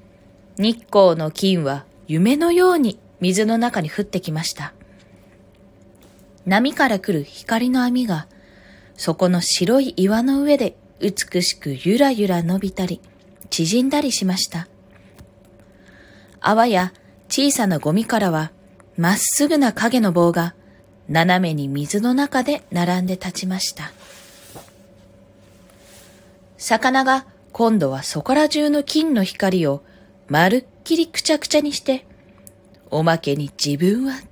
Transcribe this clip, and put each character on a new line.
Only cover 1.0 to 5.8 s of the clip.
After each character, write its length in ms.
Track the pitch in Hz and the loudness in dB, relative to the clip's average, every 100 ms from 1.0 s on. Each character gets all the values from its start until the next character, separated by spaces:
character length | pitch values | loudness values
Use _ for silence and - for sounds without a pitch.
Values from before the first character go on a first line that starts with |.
| 185 160 | 6 4
の 140 | 156 | -4
金 340 | - 196 180 | -2 0 0
は 200 | 143 139 - - - | -2 -6 -10 -20 -6
夢 280 | 156 208 294 | 0 2 2
の 140 | 339 | 2
よ 220 | 349 370 | 4 4
う 60 | 339 | 4
に 200 | 233 - - _ | 0 -2 -14 _
水 240 | 180 185 | -2 0
の 120 | 214 226 | 0 0
中 240 | 240 226 | 0 -2
に 100 | 156 | -6
降 120 | - | -6
っ 20 | |
て 160 | 202 180 | -6 -6
き 120 | 170 | -6
ま 100 | 156 | -6
し 100 | 165 | -6
た。 220 | - 147 - - - - - - - - _ - _ | -10 -14 -16 -20 -20 -20 -20 -20 -20 -20 _ -20 _